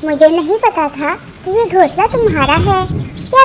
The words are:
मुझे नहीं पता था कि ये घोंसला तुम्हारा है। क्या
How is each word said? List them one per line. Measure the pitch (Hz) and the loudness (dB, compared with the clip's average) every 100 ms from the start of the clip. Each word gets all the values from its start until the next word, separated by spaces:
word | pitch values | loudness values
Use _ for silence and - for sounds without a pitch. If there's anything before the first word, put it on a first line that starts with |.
मुझे | 311 294 311 | -4 4 4
नहीं | 339 302 415 | 4 -2 0
पता | 480 339 294 | 0 -2 -4
था | 277 294 | -4 -6
कि | 370 - - 370 | -6 -10 -14 -4
ये | 403 | -2
घोंसला | 453 370 330 311 440 | 0 2 2 2 -2
तुम्हारा | 508 440 320 269 | 0 0 0 0
है। | 320 403 381 381 | 0 0 0 -2
क्या | - - - - 523 | -6 -8 -12 -2 2